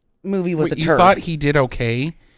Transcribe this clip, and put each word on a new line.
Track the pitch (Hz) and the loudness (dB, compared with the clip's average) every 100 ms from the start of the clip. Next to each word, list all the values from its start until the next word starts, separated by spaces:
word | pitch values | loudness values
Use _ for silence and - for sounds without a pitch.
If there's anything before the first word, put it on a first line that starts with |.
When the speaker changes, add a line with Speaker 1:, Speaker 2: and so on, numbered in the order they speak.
| _ _ | _ _
Speaker 1:
movie | 190 196 175 165 | -6 -4 -2 0
was | 147 | -2
Speaker 2:
Wait, | 156 | 0
Speaker 1:
a | |
Speaker 2:
you | 160 | 2
Speaker 1:
turd. | 165 | 4
Speaker 2:
thought | 180 190 | 4 4
he | 175 160 | -2 -4
did | 143 143 | 0 0
okay? | 131 - 120 117 151 - _ | 0 -2 -4 -4 -6 -10 _